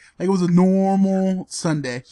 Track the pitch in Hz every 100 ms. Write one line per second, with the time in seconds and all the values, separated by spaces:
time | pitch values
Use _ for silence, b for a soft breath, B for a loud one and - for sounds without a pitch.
0 | b - 180 190 175 175 185 190 190 196
1 | 190 190 190 185 - - 165 147 131 123
2 | -